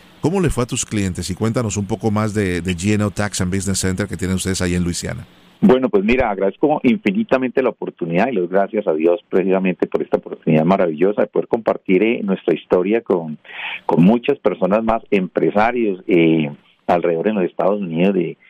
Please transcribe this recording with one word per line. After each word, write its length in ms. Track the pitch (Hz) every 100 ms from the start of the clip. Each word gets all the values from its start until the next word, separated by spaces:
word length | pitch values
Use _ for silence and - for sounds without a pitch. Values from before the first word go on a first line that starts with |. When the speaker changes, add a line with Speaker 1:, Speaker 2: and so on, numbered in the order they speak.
| - -
Speaker 1:
¿Cómo 200 | 139 196
le 100 | 160
fue 140 | 117
a 20 | 123
tus 200 | 131 -
clientes? 420 | 107 98 87 90
Y 60 |
cuéntanos 420 | 90 110 120 110 98
un 100 | 98
poco 240 | 107 110
más 200 | 104 110
de, 280 | 104 98 87
de 160 | 87 87
G 180 | 98
N 100 | 104
O 60 | 104
Tax 300 | - 104 -
and 120 | 92
Business 280 | 95 95 92
Center 260 | 95 92 101
que 100 | 82
tienen 200 | 90 92
ustedes 260 | 95 95
ahí 120 | 92
en 100 | 87
Luisiana. 420 | 87 85 90 123 - _ _ _
Speaker 2:
Bueno, 260 | - 127 127
pues 140 | 101
mira, 260 | 101 127 120
agradezco 500 | 98 98 - 151 151
infinitamente 800 | 131 110 107 98 113 131 127 120
la 80 | 117
oportunidad 580 | - 90 - 85 85 120
y 80 | 98
les 120 | 87
doy 100 | 95
gracias 280 | 98 107 92
a 80 |
Dios 260 | 78 82 87 -
precisamente 580 | 98 92 92 95 87 -
por 140 | -
esta 160 | - -
oportunidad 460 | - - - 78
maravillosa 580 | 80 95 90 76 95 117
de 40 | 117
poder 220 | 90 -
compartir, 540 | 117 110 - - 180
eh, 180 | 113 123
nuestra 320 | 202 - -
historia 480 | 82 - 92 92 113
con, 340 | - 90 80 76 - - - -
con 180 | - -
muchas 360 | 85 117 131 139
personas 440 | - - 92 107
más, 180 | 113 113 -
empresarios, 920 | 101 92 - 80 101 113 123 110 92 95
eh, 440 | 90 82 80 76 71 _ _ -
alrededor 420 | 90 85 82 98
en 60 |
los 100 | 107
Estados 360 | 87 - 87 104
Unidos 340 | 92 80 92
de 240 | 95 82 - _